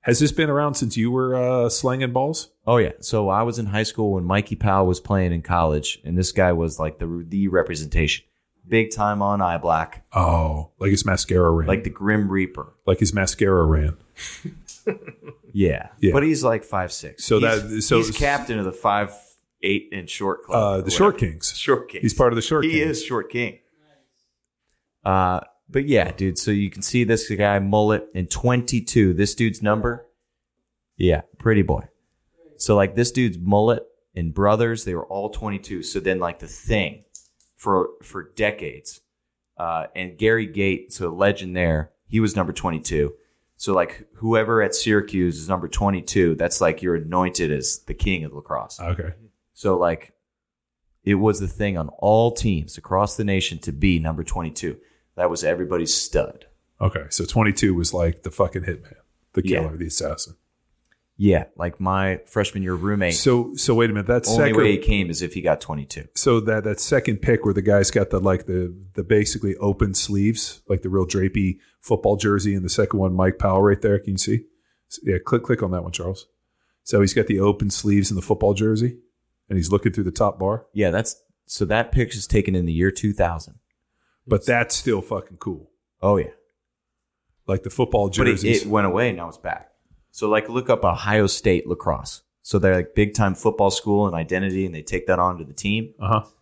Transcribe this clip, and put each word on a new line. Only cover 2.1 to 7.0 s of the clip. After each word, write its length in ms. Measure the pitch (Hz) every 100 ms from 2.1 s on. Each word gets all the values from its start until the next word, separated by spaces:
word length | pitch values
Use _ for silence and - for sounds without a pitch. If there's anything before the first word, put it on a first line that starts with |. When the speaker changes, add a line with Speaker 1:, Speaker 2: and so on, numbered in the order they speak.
Speaker 1:
balls? 360 | 127 139 160 - _ -
Speaker 2:
Oh, 120 | 120
yeah. 160 | 101 -
So 260 | - 110 101
I 160 | 98
was 160 | 117 117
in 60 | 107
high 180 | 104
school 300 | 110 - 107
when 100 | 95
Mikey 320 | 87 98 101 104
Powell 320 | 107 98 92
was 140 | 90
playing 320 | - 98 92
in 80 | 85
college, 580 | 78 87 80 76 73 - -
and 120 | 87
this 140 | 90
guy 220 | - 92
was, 260 | 87 82 78
like, 180 | 78
the, 280 | -